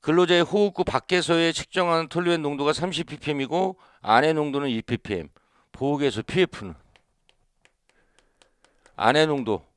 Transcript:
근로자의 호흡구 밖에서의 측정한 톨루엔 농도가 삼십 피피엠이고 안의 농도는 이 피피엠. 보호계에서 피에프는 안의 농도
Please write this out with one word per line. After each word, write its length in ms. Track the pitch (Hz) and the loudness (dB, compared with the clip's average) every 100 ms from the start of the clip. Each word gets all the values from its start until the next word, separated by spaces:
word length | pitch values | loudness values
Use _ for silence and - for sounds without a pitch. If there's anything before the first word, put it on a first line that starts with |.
근로자의 420 | - 165 180 175 | 2 2 4 4
호흡구 420 | 170 208 208 - | 2 0 0 0
밖에서의 680 | 180 - _ 180 151 165 165 | -2 -2 _ -2 2 2 2
측정한 560 | 156 - 190 175 165 160 | -2 -6 -2 0 0 -2
톨루엔 340 | 165 175 170 | -2 0 0
농도가 300 | 147 143 143 | -2 -2 -2
삼십 340 | 151 175 160 - | 0 -2 -4 -8
피피엠이고 680 | 139 - 143 131 160 190 185 _ _ | -8 -4 -4 -2 -2 -2 -4 _ _
안의 340 | - 110 151 | 2 4 4
농도는 340 | 160 151 139 143 | 2 -2 -2 -2
이 120 | 113 | -4
피피엠. 460 | - 120 - 95 76 _ _ _ _ | -4 -6 -4 -8 -8 _ _ _ _
보호계에서 500 | - 135 143 143 113 | -6 -4 0 -2 -2
피에프는 520 | 107 156 180 - 98 78 _ _ _ _ _ _ _ _ _ _ _ _ _ _ _ _ _ _ _ _ _ - | -4 0 0 -2 -14 -16 _ _ _ _ _ _ _ _ _ _ _ _ _ _ _ _ _ _ _ _ _ 0
안의 300 | 107 139 156 | 2 4 4
농도 360 | 143 113 101 _ | 2 0 -4 _